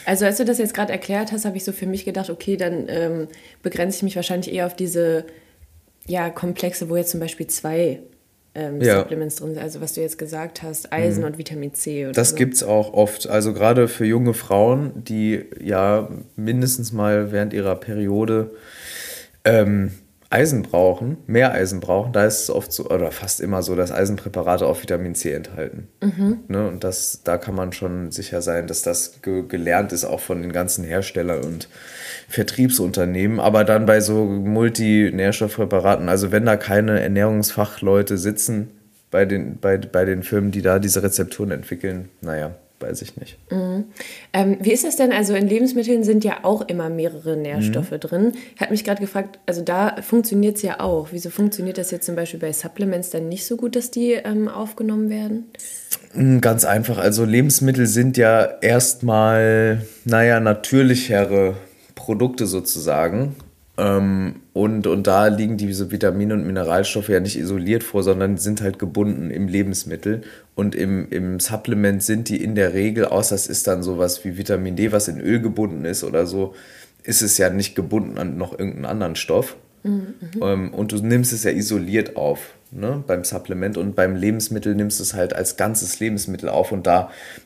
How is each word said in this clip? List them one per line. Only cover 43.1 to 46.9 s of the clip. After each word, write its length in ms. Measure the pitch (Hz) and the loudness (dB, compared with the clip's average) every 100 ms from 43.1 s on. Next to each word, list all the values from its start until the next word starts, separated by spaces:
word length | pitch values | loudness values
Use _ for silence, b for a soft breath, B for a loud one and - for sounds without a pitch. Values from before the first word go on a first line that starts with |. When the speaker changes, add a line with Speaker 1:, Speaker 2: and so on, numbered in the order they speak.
| - | -14
Speaker 2:
nicht. 220 | - - - | -16 -18 -8
Speaker 1:
Mhm. 340 | 185 180 185 214 B B B B | -6 -4 -4 -6 B B B B
Ähm, 260 | 190 196 190 | 0 2 2
wie 120 | 196 | 2
ist 120 | 240 | 2
das 120 | 330 - | 2 2
denn? 140 | 254 | 2
Also 220 | 208 202 | 2 2
in 140 | 196 202 | 2 2
Lebensmitteln 560 | 220 254 247 226 233 | 2 2 2 2 2
sind 180 | 214 214 | 4 4
ja 220 | 214 - | 2 0
auch 240 | 185 214 - | 0 0 0
immer 200 | 175 160 | -4 -4